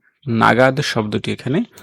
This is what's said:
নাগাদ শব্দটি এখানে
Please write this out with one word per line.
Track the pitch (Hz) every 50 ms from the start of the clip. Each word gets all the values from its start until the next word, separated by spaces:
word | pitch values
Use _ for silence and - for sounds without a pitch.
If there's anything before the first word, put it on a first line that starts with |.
| _ _ _ _ _
নাগাদ | 127 113 113 110 110 113 117 131 135 131 139
শব্দটি | 135 - - 117 107 107 107 104 - 110
এখানে | 104 - - 127 139 190 240 - _ -